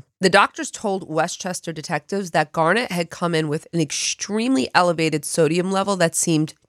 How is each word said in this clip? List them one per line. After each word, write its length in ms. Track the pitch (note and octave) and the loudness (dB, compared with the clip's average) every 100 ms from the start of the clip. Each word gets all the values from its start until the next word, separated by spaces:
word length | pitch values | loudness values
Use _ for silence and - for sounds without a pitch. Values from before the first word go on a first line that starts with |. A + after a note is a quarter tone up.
| - - | -8 -2
The 100 | F#3+ | 4
doctors 400 | G3 A#3+ - D4 | 4 4 0 -10
told 380 | - G#3 F#3+ E3+ | -6 -4 -4 -2
Westchester 640 | D#3+ E3+ - F#3 F3+ - | -2 -2 -4 -8 -8 -8
detectives 580 | D#3 C#3+ D3+ - G3 F3+ | -10 -6 -6 -4 -6 -2
that 220 | E3 D3+ | 0 0
Garnett 400 | E3+ D#3+ G#3+ B3 | 0 2 2 0
had 180 | F3 E3 | -4 -4
come 240 | - E3+ | -4 -2
in 140 | F3 D#3 | 0 0
with 180 | D#3 - | -4 -4
an 80 | E3 | -2
extremely 880 | D#3+ - - - - G#3+ A#3+ C4 - | -2 -2 -4 -6 -4 -2 2 2 2
elevated 500 | F3 F3+ E3 D#3+ D3+ | 4 4 2 0 0
sodium 460 | - E3 D3+ F3 F#3 | -2 2 2 2 0
level 240 | F#3+ G3 F#3 | 0 0 2
that 180 | E3 | 0
seemed 400 | - F3 D#3 D#3 - | 0 2 2 0 -4